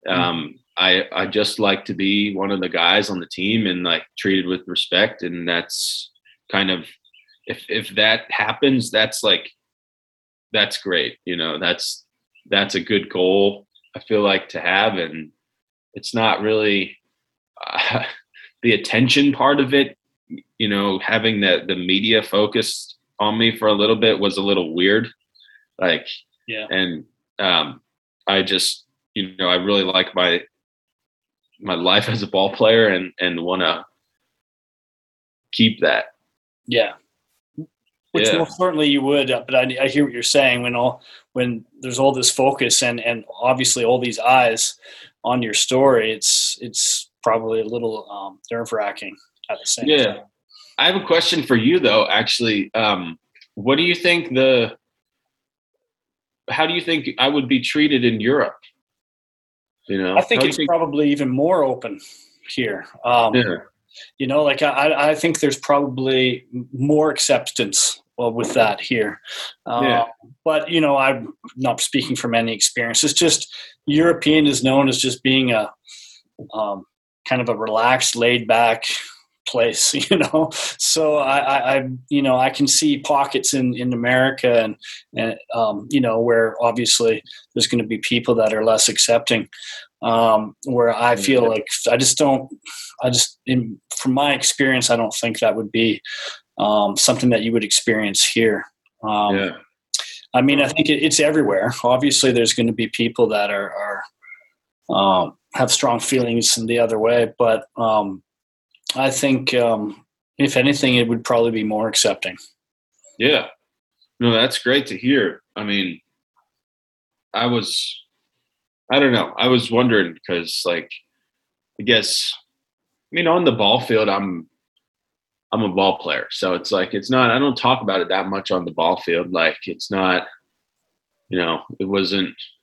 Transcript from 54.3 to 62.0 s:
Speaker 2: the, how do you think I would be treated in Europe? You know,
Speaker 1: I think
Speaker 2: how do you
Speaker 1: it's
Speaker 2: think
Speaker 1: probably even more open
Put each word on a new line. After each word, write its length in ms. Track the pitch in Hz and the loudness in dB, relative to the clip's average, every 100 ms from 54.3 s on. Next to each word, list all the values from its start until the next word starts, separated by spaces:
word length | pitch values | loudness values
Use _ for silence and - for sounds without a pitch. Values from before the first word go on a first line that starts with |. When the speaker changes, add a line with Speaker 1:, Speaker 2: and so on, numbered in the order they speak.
Speaker 2:
the, 420 | 127 131 127 113 - _ _ _ _ _ _ _ _ _ _ _ _ _ _ _ _ - | 2 4 4 2 -6 _ _ _ _ _ _ _ _ _ _ _ _ _ _ _ _ -10
how 160 | - 160 | -2 -2
do 80 | |
you 60 | 170 | -2
think 280 | 170 160 135 - | -2 -4 -4 -2
I 100 | 135 | 0
would 200 | 147 127 | 0 0
be 120 | 131 | 0
treated 440 | 120 151 151 139 | 0 0 2 2
in 160 | 120 110 | 2 0
Europe? 380 | 107 143 90 - _ _ _ _ _ _ _ _ _ _ _ _ - | 0 0 0 -4 _ _ _ _ _ _ _ _ _ _ _ _ -8
You 140 | 98 | -4
know, 140 | 92 95 | 0 0
Speaker 1:
I 60 | |
think 180 | - 226 | 2 2
Speaker 2:
how 20 | |
do 40 | 139 | 2
you 20 | |
Speaker 1:
it's 80 | 139 | 0
Speaker 2:
think 120 | 147 | 0
Speaker 1:
probably 420 | 165 165 143 147 | 0 0 0 0
even 180 | 143 135 | 0 -2
more 340 | 127 151 185 | 0 2 2
open 380 | 139 127 117 - | 0 -2 -8 -14